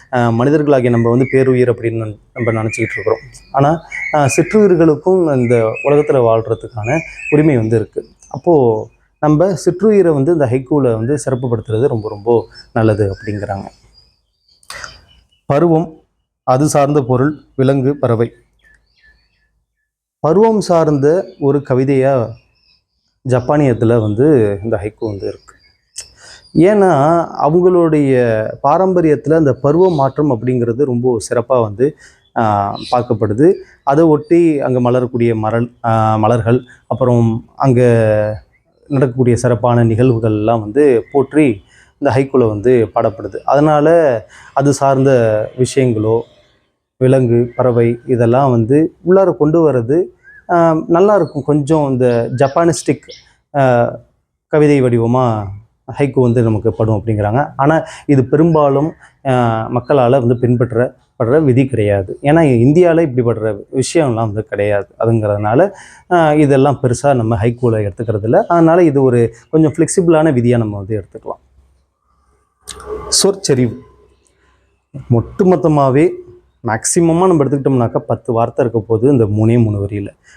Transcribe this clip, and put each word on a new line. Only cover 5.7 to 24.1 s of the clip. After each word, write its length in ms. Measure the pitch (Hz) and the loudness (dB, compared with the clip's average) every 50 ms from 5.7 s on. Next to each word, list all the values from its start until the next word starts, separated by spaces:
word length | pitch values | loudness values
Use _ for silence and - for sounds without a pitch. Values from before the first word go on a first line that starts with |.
| 113 - - | -4 -4 -2
உலகத்துல 320 | 139 147 147 147 151 147 | 0 2 2 2 2 0
வாழ்றதுக்கான 800 | 131 117 113 113 113 113 113 113 - - 110 - 110 104 120 147 165 - - - - - - | 2 2 2 2 0 0 -4 -6 -6 -8 -12 -12 -8 -6 -4 -4 -4 -6 -10 -16 -16 -6 -2
உரிமை 260 | 151 147 156 160 139 | 0 2 2 2 2
வந்து 200 | 117 110 113 117 | 0 0 0 0
இருக்கு. 300 | 110 101 - _ - - _ _ _ _ - | -2 -2 -4 _ -12 -12 _ _ _ _ -16
அப்போ 580 | - 135 - 175 165 143 127 117 110 107 117 - _ _ _ _ _ _ | -14 -4 0 2 2 4 2 2 0 -2 -6 -10 _ _ _ _ _ _
நம்ம 360 | 151 151 151 147 175 202 185 - - | -2 0 2 2 0 -2 -2 -2 -4
சிற்றுயிரை 480 | 180 170 180 208 220 214 196 175 170 | -4 -2 0 0 2 4 4 2 2
வந்து 200 | 151 139 135 156 | 0 0 0 0
இந்த 120 | 175 156 139 | 0 0 0
ஹைக்கூல 480 | 110 123 135 127 - 151 147 131 123 | -2 -2 -4 -4 -2 -2 0 0 0
வந்து 260 | 113 110 113 123 151 139 - | -2 -2 -2 -4 -4 -4 -4
சிறப்புப்படுத்துறது 640 | 135 131 120 131 120 117 107 - - 110 110 127 | -6 -6 -6 -4 -6 -6 -6 -6 -6 -2 -2 0
ரொம்ப, 220 | 143 123 110 104 104 | -2 -2 -4 -6 -8
ரொம்ப 380 | 104 101 101 117 120 110 - - - - - _ | -12 -6 -2 0 0 0 0 -4 -12 -20 -20 _
நல்லது 400 | - 117 110 110 104 98 104 98 | 0 2 2 2 2 0 -2 -4
அப்படிங்கிறாங்க. 540 | 95 - - 107 104 101 101 104 98 98 98 - - _ _ _ _ _ _ _ _ _ _ _ _ _ _ _ _ _ _ - - - - - - - _ _ _ _ _ _ _ _ _ | -4 -8 -10 -10 -8 -8 -8 -8 -10 -10 -12 -14 -20 _ _ _ _ _ _ _ _ _ _ _ _ _ _ _ _ _ _ -20 -18 -18 -18 -20 -20 -20 _ _ _ _ _ _ _ _ _
பருவம், 480 | - 139 147 170 170 160 156 123 - - - _ _ _ _ _ _ _ _ | -2 0 0 2 2 2 0 -2 -4 -10 -20 _ _ _ _ _ _ _ _
அது 260 | _ 127 127 131 151 147 | _ 0 0 2 0 0
சார்ந்த 340 | - 147 139 139 147 151 | 2 2 2 2 0 0
பொருள், 360 | 123 117 127 123 135 151 151 - - _ _ | 0 0 0 0 0 -2 -4 -8 -14 _ _
விலங்கு, 400 | - 131 131 139 139 127 139 147 | -2 0 0 0 0 -2 -2 -2
பறவை. 360 | 147 135 117 117 110 117 113 - _ _ _ _ _ _ _ _ _ _ _ _ _ _ _ _ _ _ _ _ _ _ _ _ _ _ _ _ _ _ _ _ _ _ _ _ _ | -2 -2 -2 0 0 -2 -4 -6 _ _ _ _ _ _ _ _ _ _ _ _ _ _ _ _ _ _ _ _ _ _ _ _ _ _ _ _ _ _ _ _ _ _ _ _ _
பருவம் 400 | - 147 165 196 226 226 220 208 | -2 0 2 2 2 2 0 -2
சார்ந்த 640 | - - 175 165 165 151 151 135 135 147 165 190 190 - - - | -2 0 0 0 2 0 0 0 2 0 0 0 -2 -6 -8 -4
ஒரு 180 | 147 139 143 143 | -2 -2 0 -2
கவிதையா 720 | 143 - 127 123 127 139 143 131 131 139 139 127 110 113 113 - _ _ _ _ _ _ _ _ _ _ _ _ _ _ _ _ - 131 | -2 -2 -2 0 0 0 0 0 0 0 0 0 -2 -6 -10 -16 _ _ _ _ _ _ _ _ _ _ _ _ _ _ _ _ -4 -2
ஜப்பானியத்துல 720 | 123 123 120 - 147 151 143 131 113 101 117 110 120 117 | -2 0 0 0 0 2 2 2 0 2 0 2 2 0
வந்து 580 | 107 104 | 0 -2